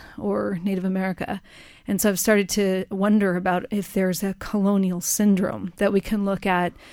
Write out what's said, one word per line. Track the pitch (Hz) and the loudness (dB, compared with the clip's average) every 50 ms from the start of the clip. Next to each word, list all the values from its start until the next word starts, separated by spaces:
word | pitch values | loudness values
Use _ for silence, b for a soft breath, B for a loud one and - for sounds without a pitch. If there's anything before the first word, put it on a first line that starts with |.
| B B B B | B B B B
or | - 202 196 208 208 208 202 165 175 | -4 -2 -2 -2 -2 -2 -4 -4 -4
Native | 202 190 185 180 | -2 -2 -2 -2
America. | 190 185 190 190 190 180 - - - - 196 - B B B B B B B B | -2 -2 -2 -2 -2 -4 -4 -6 -6 -6 -8 -10 B B B B B B B B
And | - 202 180 | -4 -2 0
so | - 214 | 2 0
I've | 196 180 | 0 0
started | - - 214 208 202 185 | 2 2 4 4 2 0
to | - 214 202 190 190 190 - - | 0 0 0 0 0 -2 -2 -4
wonder | - 190 196 208 214 214 202 190 175 | -4 -2 2 2 4 4 4 2 0
about | 180 185 185 175 180 - - | 0 0 0 0 0 -2 -2
if | - 208 185 - - | -4 -4 -4 -2 -2
there's | 196 190 185 180 - - | 0 0 0 0 -2 -4
a | 196 185 - | -4 -6 -6
colonial | - - - 208 196 196 202 196 190 185 180 175 | -8 -4 -2 2 2 4 4 4 2 0 0 -2
syndrome | - - - - 208 208 196 180 202 - - - 190 180 - - | -4 -2 0 2 4 4 4 4 2 0 -4 -6 -8 -10 -4 0
that | 208 196 202 | 0 2 2
we | 196 | 2
can | - - 220 208 202 | 0 0 -2 -2 0
look | 196 196 190 - | -2 -2 -2 0
at, | 202 185 175 180 175 - B B B | 0 2 2 0 0 -4 B B B